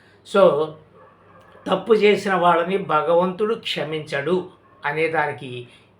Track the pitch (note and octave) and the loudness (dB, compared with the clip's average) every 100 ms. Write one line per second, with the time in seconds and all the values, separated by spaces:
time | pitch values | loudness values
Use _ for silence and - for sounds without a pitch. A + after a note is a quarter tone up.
0 | _ _ - G3 F3+ D3 D#3 - - - | _ _ -2 4 4 4 -2 -8 -20 -20
1 | - _ _ - - - - F3+ A3 G#3+ | -20 _ _ -20 -20 -14 -6 -2 2 4
2 | G3+ F#3+ G3+ F#3 F3 E3+ E3+ F#3+ D#3+ D3+ | 4 2 0 2 4 2 2 -2 0 -2
3 | D3 E3+ F3+ F3+ G#3+ A3+ - E3+ D3 D#3 | 2 2 2 0 -4 -4 -6 -8 -6 -8
4 | D3+ C#3 C#3 F3+ - - _ _ D3 D3+ | -6 -6 -2 -2 -4 -14 _ _ -6 -2
5 | D#3+ D#3+ D3 B2+ C#3 B2 A#2+ - _ - | -2 0 -4 -6 -10 -14 -16 -20 _ -6